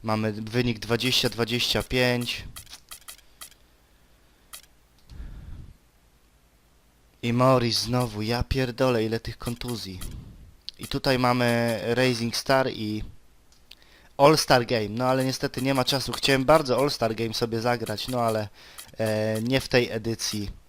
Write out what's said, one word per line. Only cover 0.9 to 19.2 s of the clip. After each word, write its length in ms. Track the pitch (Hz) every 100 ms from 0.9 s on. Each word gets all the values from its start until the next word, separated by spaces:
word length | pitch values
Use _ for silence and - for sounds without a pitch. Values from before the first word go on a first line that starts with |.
| 117 127 123 127
dwadzieścia 540 | 104 117 120 - -
pięć. 600 | - 127 123 123 120 - - - - - _ - - - - _ - - _ _ _ _ _ _ _ _ _ - - _ _ _ - - - - - - - - _ _ _ _ _ _ _ _ _ _ _ _ _ _
I 120 | 120
Morris 460 | 120 127 131 120 110
znowu, 420 | 110 123 123 104
ja 220 | 107 120
pierdolę, 600 | 120 131 127 117 131 120
ile 160 | 110 113
tych 180 | - 113
kontuzji. 640 | - 120 123 120 98 92 - - - - - - - -
I 80 | 110
tutaj 320 | 139 143 131
mamy 600 | 127 123 120 120 117 113 120 117
Rising 380 | 127 120 117 -
Star 340 | - 135 131
i 320 | - 110 107 - - - - _ _ _ - - - - -
All 200 | 139 156
Star 280 | - 135 117
Game, 240 | 120 107
no 160 | 107 127
ale 200 | 131 131
niestety 360 | 127 139 -
nie 120 | 131
ma 120 | 135 127
czasu. 260 | 139 123
Chciałem 340 | 120 - 135 131
bardzo 340 | 160 143 120
All 120 | 143
Star 240 | - 113 110
Game 180 | 113
sobie 280 | 110 117 113
zagrać, 460 | 117 120 110 104 -
no 140 | 127
ale, 280 | 117 107 104 - - - - -
e, 440 | 110 107